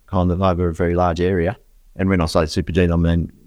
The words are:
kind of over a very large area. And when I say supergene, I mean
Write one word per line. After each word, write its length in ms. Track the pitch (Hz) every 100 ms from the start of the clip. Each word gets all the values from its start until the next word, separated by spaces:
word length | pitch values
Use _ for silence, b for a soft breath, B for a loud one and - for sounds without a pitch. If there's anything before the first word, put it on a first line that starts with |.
| _
kind 240 | 92 90
of 100 | 87
over 280 | 95 87 90
a 40 |
very 220 | 80 87
large 260 | 87 90 85
area. 340 | 87 95 85 110 _ _ -
And 140 | - 95
when 120 | 92
I 40 |
say 160 | 80 87
supergene, 520 | 80 95 82 82 87
I 40 | 85
mean 340 | 82 85 - -